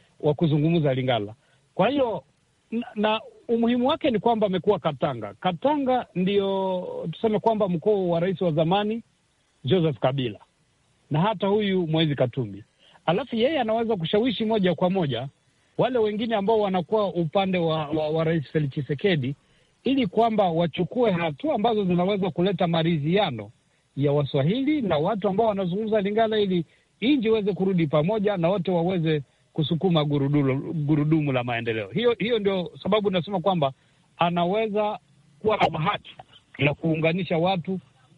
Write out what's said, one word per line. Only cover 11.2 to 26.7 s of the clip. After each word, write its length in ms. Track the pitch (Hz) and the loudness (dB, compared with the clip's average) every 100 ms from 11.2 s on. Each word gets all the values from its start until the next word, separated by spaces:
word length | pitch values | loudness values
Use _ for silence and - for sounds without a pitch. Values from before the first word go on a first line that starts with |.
hata 260 | 202 208 196 | 0 0 0
huyu 400 | 214 202 185 165 | 0 0 0 0
Moise 280 | 160 160 | 0 2
Katumbi. 500 | 135 127 135 107 98 - _ _ _ - | 2 -2 -2 -8 -8 -18 _ _ _ -2
Alafu 300 | 185 269 226 | -2 -2 0
yeye 240 | 247 311 | 0 0
anaweza 360 | 220 226 226 214 | 0 -2 0 -2
kushawishi 480 | 160 208 254 190 | 0 0 0 -2
moja 300 | 214 226 185 | -2 0 0
kwa 160 | 165 180 | 2 0
moja 380 | 190 151 117 139 - _ _ _ - | 0 -2 -4 -8 -14 _ _ _ -2
wale 200 | 220 254 | 0 2
wengine 360 | 214 208 233 214 | 0 0 -2 -2
ambao 240 | 196 220 | 2 2
wanakuwa 460 | 202 185 160 214 196 | 2 0 0 0 0
upande 500 | 170 165 196 190 185 | 0 0 0 2 2
wa, 280 | 165 156 151 | 0 0 -2
wa, 200 | 156 151 | -2 0
wa 160 | 160 | 0
Rais 200 | 160 165 131 | 0 0 0
Felix 180 | 160 143 | -2 -2
Tshisekedi 640 | 151 131 139 202 160 123 147 _ _ _ _ | -4 -6 -2 0 0 -2 -6 _ _ _ _
ili 220 | 233 269 226 | -2 0 0
kwamba 440 | - 233 214 190 | 2 2 2 2
wachukue 600 | 165 170 - 175 247 226 | 2 0 -2 -4 0 0
hatua 440 | 170 165 143 302 | 0 -2 -4 -2
ambazo 300 | 247 226 214 | 0 0 0
zinaweza 460 | 185 175 185 208 185 | 0 0 0 0 -2
kuleta 360 | 175 185 185 175 | 0 0 0 0
maridhiano 840 | 170 160 165 147 196 185 117 104 - _ _ _ - | 0 0 0 0 0 0 -4 -10 -16 _ _ _ -2
ya 160 | 143 | 0
Waswahili 720 | 143 139 143 139 247 269 302 | 2 0 0 0 0 0 0
na 160 | 202 156 | 0 0
watu 300 | 175 220 202 | 0 0 -2
ambao 180 | 190 226 | 2 0
wanazungumza 540 | 196 180 190 220 214 | 0 -2 -4 0 0
Lingala 380 | 196 208 226 214 | 0 0 2 2
ili 260 | 202 180 160 | 2 0 -2